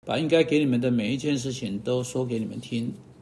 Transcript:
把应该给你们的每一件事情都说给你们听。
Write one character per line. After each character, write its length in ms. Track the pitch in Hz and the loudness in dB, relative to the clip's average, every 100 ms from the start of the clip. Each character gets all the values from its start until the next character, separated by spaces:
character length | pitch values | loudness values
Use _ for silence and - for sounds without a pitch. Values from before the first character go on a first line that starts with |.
| - | -2
把 120 | 113 | -2
应 80 | 156 | 4
该 160 | 165 | 4
给 160 | 160 147 | 6 4
你 80 | 147 | 4
们 140 | 123 | 2
的 100 | 127 | 2
每 240 | 120 107 | 2 0
一 20 | 131 | -2
件 220 | 147 143 | -2 -2
事 140 | 131 | -2
情 260 | 120 113 101 | -6 -6 -6
都 240 | - 127 | -2 -2
说 220 | 123 127 127 | -2 -4 -2
给 120 | 117 | -2
你 60 | |
们 160 | 104 101 | -4 -8
听。 320 | - 117 120 - - - | -6 -4 -4 -8 -16 -20